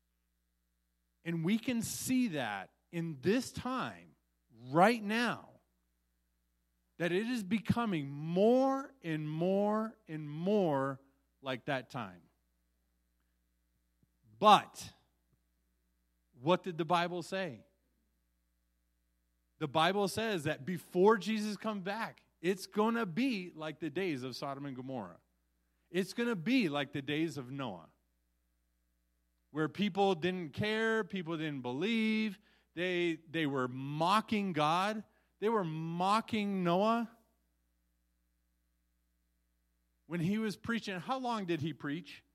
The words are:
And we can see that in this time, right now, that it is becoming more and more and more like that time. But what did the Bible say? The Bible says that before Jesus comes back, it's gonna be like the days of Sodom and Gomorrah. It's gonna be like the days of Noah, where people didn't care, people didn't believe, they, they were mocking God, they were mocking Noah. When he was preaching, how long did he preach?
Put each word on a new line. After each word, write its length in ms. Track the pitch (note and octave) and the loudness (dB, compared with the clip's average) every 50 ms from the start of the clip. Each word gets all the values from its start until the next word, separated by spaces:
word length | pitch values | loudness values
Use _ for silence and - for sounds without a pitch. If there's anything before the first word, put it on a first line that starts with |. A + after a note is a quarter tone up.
| _ _ _ _ _ _ _ _ _ _ _ _ _ _ _ _ _ _ _ _ _ _ _ _ - | _ _ _ _ _ _ _ _ _ _ _ _ _ _ _ _ _ _ _ _ _ _ _ _ -6
And 180 | E3 E3+ E3 D#3 | -4 -2 -2 0
we 140 | F3 A3 | 0 0
can 240 | A3 - C4 B3 A#3 | 0 0 -2 -2 -2
see 480 | G#3 - - - - - C4 B3+ B3 A3+ | -2 -4 -6 -6 -2 0 2 2 2 2
that 400 | D#3 C#3+ B2 G#2+ G2+ G2 F#2 - _ _ _ _ | 0 -2 -2 -2 -4 -6 -8 -12 _ _ _ _
in 260 | - E3+ E3 E3 D#3 C3 | -6 -4 -4 -4 -6 -2
this 300 | B2 F3 G#3+ C4 A#3 - | 0 2 2 2 0 -4
time, 640 | - - - B3 B3+ B3 E3 A#2+ F#2+ E2+ E2+ - _ _ _ _ _ _ _ _ A#2+ A2 A#2+ B2+ | -8 -8 -6 -4 -4 -4 -4 -6 -8 -12 -18 -20 _ _ _ _ _ _ _ _ -20 -18 -6 0
right 320 | C3+ E3 F#3 A3 B3 A3+ G#3 | 6 6 6 6 6 2 -2
now, 460 | G3+ A3 A#3 B3 A3 D3+ G2 E2+ - - - _ _ _ _ _ _ _ _ _ _ _ _ _ _ _ _ _ _ _ _ _ _ _ _ _ _ _ | -2 -2 0 0 -2 -2 -4 -8 -16 -20 -20 _ _ _ _ _ _ _ _ _ _ _ _ _ _ _ _ _ _ _ _ _ _ _ _ _ _ _
that 140 | - E3 F3 | -2 -2 0
it 160 | F3 F#3+ A3+ | 0 0 0
is 160 | A#3 B3+ A#3 G3 | -2 -4 -4 -2
becoming 680 | F3 A3 G#3 G#3+ - - A#3+ A#3+ G#3+ F#3+ D#3 C#3 C3+ | -2 -2 0 2 0 0 2 0 0 0 -2 -2 -4
more 800 | C#3+ C#3+ D#3 D#3+ E3+ F#3 G3+ A3+ B3 C4 C4 C4+ C4+ C4+ C#4 - - _ - | -6 -6 -4 -2 2 4 6 6 6 6 4 2 2 0 -4 -8 -12 _ -6
and 240 | E3 D#3 D#3 D3+ D3+ | -4 -4 -4 -4 -4
more 640 | D#3 D#3 E3+ F#3 F#3+ G3 G3+ G#3 G#3+ A3 A3 A3 - _ _ | -2 0 0 2 2 2 2 2 0 0 -2 -4 -8 _ _
and 220 | - D#3 D#3 D3+ D3 | -12 -10 -10 -8 -8
more 680 | D3 D#3 E3+ F#3+ G#3+ G#3+ F#3+ D#3+ C#3+ C3+ C3+ C#3 C3+ C3 - _ _ _ _ _ _ _ | -6 -4 0 2 2 2 4 2 2 2 0 -2 -4 -6 -12 _ _ _ _ _ _ _
like 240 | - C3+ C3 A2+ - | -8 -6 -6 -6 -4
that 240 | - C#3 B2+ B2 - | -4 -4 -4 -4 -8
time. 320 | - C3 A2 F#2+ F2+ F2 - _ _ _ _ _ _ _ _ _ _ _ _ _ _ _ _ _ _ _ _ _ _ _ _ _ _ _ _ _ _ _ _ _ _ _ _ _ _ _ _ A2 G#2+ A2+ | -8 -8 -8 -8 -12 -16 -20 _ _ _ _ _ _ _ _ _ _ _ _ _ _ _ _ _ _ _ _ _ _ _ _ _ _ _ _ _ _ _ _ _ _ _ _ _ _ _ _ _ 0 6
But 440 | G3 G#3+ G3+ D3 F#2+ - - - - - - _ _ _ _ _ _ _ _ _ _ _ _ _ _ _ _ _ _ _ _ _ _ _ _ _ _ _ _ C3 | 8 10 10 10 8 2 -10 -16 -16 -16 -16 _ _ _ _ _ _ _ _ _ _ _ _ _ _ _ _ _ _ _ _ _ _ _ _ _ _ _ _ -2
what 220 | A#2+ D#3 F3+ F3+ - | 2 2 2 2 2
did 140 | F#3+ E3+ | -4 -4
the 80 | D#3 E3+ | -4 0
Bible 360 | D#3 F3+ E3+ F3 F3 F3 F3+ | 2 2 2 2 0 -2 -6
say? 380 | D#3 - F#3+ F#3+ F#3+ F3 A2+ G#2 - _ _ _ _ _ _ _ _ _ _ _ _ _ _ _ _ _ _ _ _ _ _ _ _ _ _ _ _ _ _ _ _ _ _ _ _ _ _ - | -8 -6 -6 -6 -6 -6 -8 -12 -16 _ _ _ _ _ _ _ _ _ _ _ _ _ _ _ _ _ _ _ _ _ _ _ _ _ _ _ _ _ _ _ _ _ _ _ _ _ _ -6
The 80 | D#3 | -4
Bible 400 | C#3+ A#2+ D#3+ D#3+ F3 G3 G#3 G3+ | 0 2 4 4 4 4 2 0
says 360 | F3+ - G#3 A3+ A3+ G#3 E3+ C#3 | 0 0 -2 -2 0 -2 0 0
that 220 | D#3 D3 C3 C3+ | -2 -2 -4 -4
before 520 | F3+ F#3 D#3 - - - F3+ F#3 G#3+ A3+ | -6 -6 -6 -6 -2 2 4 6 6 6
Jesus 400 | G3+ E3 G3+ A3 G#3+ G#3 G#3+ G3+ | 4 2 -2 -2 -2 -2 -4 -6
comes 260 | - - A3 G#3+ G3+ F3 | -6 -6 -6 -6 -4 -6
back, 380 | G3 G3+ A3+ A3 D#3+ - - _ _ _ _ | -6 -6 -6 -6 -8 -10 -14 _ _ _ _
it's 240 | - F3 G#3 F#3+ - | -2 -2 -2 -2 -4
gonna 400 | - - G3+ G#3+ A3+ A3+ A#3 A#3 | -4 0 2 2 2 2 0 -2
be 460 | F3+ D#3 F#3 C4 C#4 A#3 F#3+ F3+ F3 D#3 | -2 -2 0 0 0 0 -2 -6 -8 -10
like 260 | D#3+ D#3 D#3 D3+ - | -8 -8 -8 -8 -6
the 80 | E3 D#3 | -6 -4
days 340 | C3+ E3+ G3 F#3 D3 B2+ B2 | -4 -2 -2 -2 -2 -4 -4
of 120 | C3 A#2 | -6 -8
Sodom 300 | - D3+ C#3 C3+ C#3 C#3+ | -6 -6 -6 -6 -6 -8
and 100 | C#3+ C3 | -10 -10
Gomorrah. 440 | B2+ B2+ C3 C3+ B2 G2 F2 E2+ - _ _ _ _ _ _ _ _ _ _ _ _ _ _ | -10 -8 -8 -6 -8 -8 -8 -12 -18 _ _ _ _ _ _ _ _ _ _ _ _ _ _
It's 220 | E3+ F3+ F#3+ F#3 - | -4 -2 -2 -2 -2
gonna 220 | - A#3 A#3+ A#3 | -2 -2 -2 -2
be 340 | F3 D3+ A3 C4 C4+ G#3+ D#3 | -2 0 2 2 4 4 2
like 240 | C#3+ C#3+ C#3 C3 - | 0 0 -2 -2 -4
the 80 | D3 | -6
days 360 | C3+ C#3 D3 D3+ E3 E3 C3 | -4 -2 -2 -2 -2 -2 -4
of 140 | C#3+ B2 B2 | -6 -10 -8
Noah, 360 | C3+ C#3 C3+ A#2 F#2 E2+ D#2+ - _ _ _ _ _ _ _ _ _ _ _ _ _ _ _ _ _ _ _ _ _ _ _ _ _ _ _ _ _ _ _ _ | -8 -6 -6 -6 -8 -10 -14 -20 _ _ _ _ _ _ _ _ _ _ _ _ _ _ _ _ _ _ _ _ _ _ _ _ _ _ _ _ _ _ _ _
where 160 | - D3 D#3 | -4 -2 -2
people 480 | D3 - - G3+ G#3 E3 F#3+ G3+ G3 F#3+ | -2 0 0 -2 0 2 4 4 4 4
didn't 380 | D#3 D3+ F3+ F#3 F#3 F3 C#3+ - | 2 0 -2 -2 -2 -4 -6 -4
care, 500 | - G#3 G#3+ G#3+ A3 A3+ A3+ A3 A3 G#3 | -2 -2 0 0 0 2 2 2 0 -2
people 320 | - G3 F#3+ E3+ D#3+ E3+ | -2 -4 -6 -4 -4 -4
didn't 260 | D3+ D#3+ D#3 D3 C3+ | -4 -4 -4 -4 -4
believe, 800 | B2 B2 B2 C#3 F3 A3 A#3 A3+ A3 A3 A3 A3 A3 G#3+ F#3 - _ _ _ _ _ _ - | -4 -4 -2 -2 0 0 2 2 2 2 2 0 0 -2 -4 -8 _ _ _ _ _ _ -6
they, 420 | D#3+ F3 F#3 F3+ F3 F3 E3+ D#3+ D#3+ - - | -4 -2 0 0 0 0 0 -2 -4 -6 -6
they 160 | C#3 E3 D#3+ | -2 0 0
were 220 | C#3 C#3 C3+ B2+ | 2 2 0 0
mocking 880 | B2 B2+ C3 C3+ C#3 D3 D3+ D#3+ F3 G3+ A3 G#3+ - A3 G#3 G3+ F#3+ E3 | 0 -2 -4 -6 -4 -2 0 2 4 4 4 2 2 0 0 0 0 0
God, 500 | D3+ D3 D3+ E3 F3+ F#3+ G#3 G#3+ A3 G3+ _ _ _ _ _ _ - | 2 2 2 2 2 0 0 -2 -4 -8 _ _ _ _ _ _ -2
they 80 | F#3+ A3 | 0 2
were 160 | A#3 G#3+ F#3 | 2 2 0
mocking 1000 | D#3 D#3 D#3+ D#3+ E3 E3 F3 F3+ G3 G#3 A3+ A3+ - A#3 G#3+ G3+ G3+ G3 F#3+ F3+ | 0 -2 -4 -4 -4 -2 0 2 4 4 2 2 0 -2 -2 0 0 0 0 2
Noah. 460 | E3+ E3+ F#3 G#3 A3 A#3 A#3 A#3 - - _ _ _ _ _ _ _ _ _ _ _ _ _ _ _ _ _ _ _ _ _ _ _ _ _ _ _ _ _ _ _ _ _ _ _ _ _ _ _ _ _ _ _ _ _ _ _ _ _ _ _ _ _ _ _ _ _ _ | 4 4 4 4 4 2 2 0 -4 -8 _ _ _ _ _ _ _ _ _ _ _ _ _ _ _ _ _ _ _ _ _ _ _ _ _ _ _ _ _ _ _ _ _ _ _ _ _ _ _ _ _ _ _ _ _ _ _ _ _ _ _ _ _ _ _ _ _ _
When 140 | - D#3+ F3 | -6 -4 -2
he 160 | D#3+ F3+ G#3 | 0 0 0
was 180 | A3 A3 G#3+ F3+ | 0 -2 -2 -4
preaching, 440 | - - - A#3 A3 - G#3 F#3+ F3+ | -6 -4 -4 -4 -4 -4 -6 -8 -6
how 200 | - G3 C4+ C4 | -4 -4 -4 -4
long 260 | B3+ A#3+ A#3 G#3+ G3 | -2 -2 -4 -2 -2
did 140 | E3+ E3+ D#3 | -2 -2 -2
he 140 | C3+ E3 C#3 | -2 -4 -6
preach? 500 | - - C#3+ C#3+ F3 E3+ - - - _ _ | -6 -6 -6 -6 -6 -8 -12 -18 -20 _ _